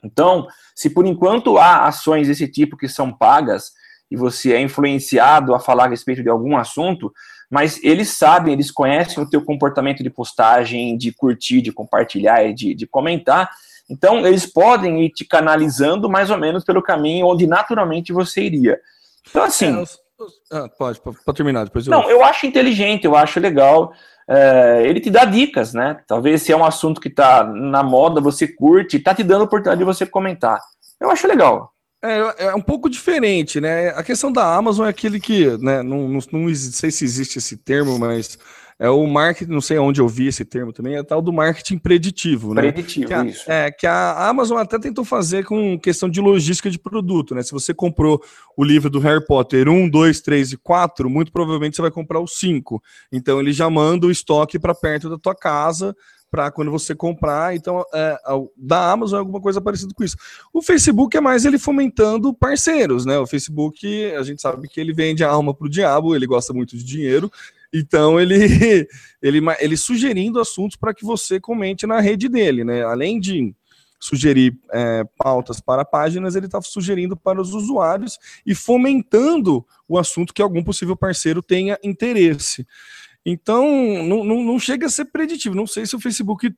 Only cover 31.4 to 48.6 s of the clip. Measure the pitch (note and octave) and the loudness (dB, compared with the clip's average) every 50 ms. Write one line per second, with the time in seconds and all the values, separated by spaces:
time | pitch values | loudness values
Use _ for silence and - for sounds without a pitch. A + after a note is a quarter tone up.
31.4 | F3+ C3+ A2+ G#2 A2+ - _ _ _ _ _ _ - A3+ A3 G#3+ A3 A3 - - | 6 4 4 2 -4 -12 _ _ _ _ _ _ -6 -4 -2 -2 -2 -2 -4 -4
32.4 | F3+ G3 F#3+ G#3 G3 - D4 C4+ B3 D#4+ B3 B3 - - F4+ D#4 A#3+ G#3+ G3 F3+ | -4 -2 -2 -2 -4 -4 -4 -2 -2 -4 -4 -2 -2 -2 0 2 2 2 0 0
33.4 | D#3 - - D3+ C#3+ D#3+ D#3+ E3 F3 F3 D3+ C#3+ E3 - B3 - - C#4 B3+ B3 | -2 -2 -4 -4 -2 -2 -2 -2 -2 -2 -4 -6 -6 -6 -6 -4 -2 -2 0 0
34.4 | G#3+ E3+ E3 F3+ A3 A#3 G#3 G#3 A3 G#3+ G3+ - - G#3+ G3+ G#3+ - - A3 G3+ | 2 2 2 0 0 0 0 0 0 -2 -2 -4 -4 -6 -4 -6 -4 -2 2 4
35.4 | E3 C#3 A#2+ A2+ C3 C3+ C3+ C3+ B2 B2+ C3+ C#3+ C#3 C3 C3+ C#3 C3 - - D#3+ | 4 2 2 0 -2 -2 -2 -2 -2 -4 -4 -4 -4 -4 -4 -6 -6 -6 -6 -4
36.4 | E3 E3+ E3 C#3+ C3+ C3 B2+ - - D#3+ D3+ - D3 B2+ A#2+ B2+ C3+ - - C3 | -2 -2 -4 -4 -6 -10 -10 -6 -6 -4 -4 -4 -4 -4 -4 -4 -6 -8 -8 -10
37.4 | - - - G2+ _ - C3+ C#3+ D3 C#3 B2+ B2 A#2 A#2 A#2 A2+ A2 - - _ | -10 -10 -12 -14 _ -4 -2 0 0 0 -2 -2 -2 -2 -4 -4 -6 -10 -14 _
38.4 | _ - - - - - _ _ - A#2+ C3 C#3+ D#3 D3+ C#3+ D3 D3+ E3 E3+ - | _ -20 -20 -20 -20 -20 _ _ 0 2 2 2 2 2 0 2 2 0 0 -4
39.4 | F3+ E3+ E3 D3 C3+ - D#3+ D#3 C#3 C#3 C#3+ C#3 C3 A#2 A2+ B2 B2+ C#3 C3 - | -6 -6 -6 -6 -2 -2 0 0 2 0 2 2 2 0 2 -2 -4 -4 -4 -6
40.4 | A#2 - - B2 B2 A#2 A2 - A#2+ B2+ C#3+ C#3+ C#3+ C#3+ D#3 D#3+ E3 F3+ E3+ D#3+ | -10 -8 -8 -10 -10 -10 -12 -12 -10 -8 -8 -8 -6 -4 -4 -2 -2 -2 -2 0
41.4 | D#3 D#3+ E3 - - - G3 E3+ _ - F3+ F3 E3 G3 F#3 - - E3+ D3+ A#2 | 0 0 -2 -4 -6 -8 -8 -6 _ 2 2 2 2 0 -6 -4 -2 -2 -2 -2
42.4 | A2 G#2+ G#2+ A2 A#2 C#3+ D3 E3+ E3+ E3+ - - C3 - F#3 E3+ C#3+ A#2 G2+ - | -2 -2 -2 0 0 0 0 -2 -8 -8 -6 -6 -6 -4 -2 -4 -4 -4 -6 -10
43.4 | - - D#3+ D#3+ D3+ D3 C#3+ _ - F3 E3+ F3+ F#3 F3 E3 D#3 F3+ G#3 B3 C4+ | -6 -4 -2 -2 -2 -2 -4 _ -2 0 0 2 0 -2 -2 -2 -2 -2 0 0
44.4 | B3+ A3+ A#3 A#3 A3 F3+ - A3+ A3 C#4 A3+ C#4 B3 - - A#3+ F#3 D#3+ F3+ G3 | -2 -2 0 -2 -2 -2 -4 -6 -6 -6 -6 -6 -6 -4 -4 -4 -4 -2 -4 -4
45.4 | F#3+ - G#3+ G#3+ G#3+ G3+ F#3 E3 - F#3 E3+ - - F#3 D#3+ F#3 G3+ G3 G3+ F#3+ | -4 -2 -2 -2 -2 -2 -2 -2 -2 -4 -2 -2 -4 -4 -4 0 2 2 2 2
46.4 | D3+ D3+ F#3 - - G3 F3+ E3+ _ - G#3 A3 G3 F3 F#3+ E3 D3 - C3 B2 | 2 0 -2 -2 -4 -6 -8 -6 _ -8 -8 -6 -4 -2 -2 -2 -2 -4 -6 -8
47.4 | B2 - - C#3 - - E3 - F#3+ F3 D#3+ - D3+ D#3 D3+ C#3+ - - _ - | -8 -8 -8 -10 -6 -6 -6 -4 -4 -4 0 0 2 2 2 0 -2 -8 _ -20
48.4 | - _ _ - | -20 _ _ -2